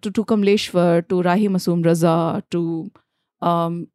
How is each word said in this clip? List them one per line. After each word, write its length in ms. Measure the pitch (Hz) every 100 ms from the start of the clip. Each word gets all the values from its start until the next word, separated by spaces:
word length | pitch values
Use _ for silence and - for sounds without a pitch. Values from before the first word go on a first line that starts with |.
| 214
to 140 | 208
Kamleshwar, 800 | 208 220 202 202 - 175 175 170 170
to 80 | 180
Rahi 260 | 175 180 208
Masoom 360 | 185 180 170
Raza, 580 | 165 165 170 165 165 - -
to, 400 | 175 165 165 156 - _ _ _ _
um, 440 | 170 170 170 170 -